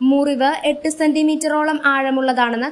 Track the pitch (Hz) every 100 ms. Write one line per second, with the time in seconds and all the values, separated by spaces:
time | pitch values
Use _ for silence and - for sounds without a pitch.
0 | 262 277 285 262 269 311 294 294 311 311
1 | 311 311 311 302 311 302 311 294 285 269
2 | 269 269 262 247 240 233 277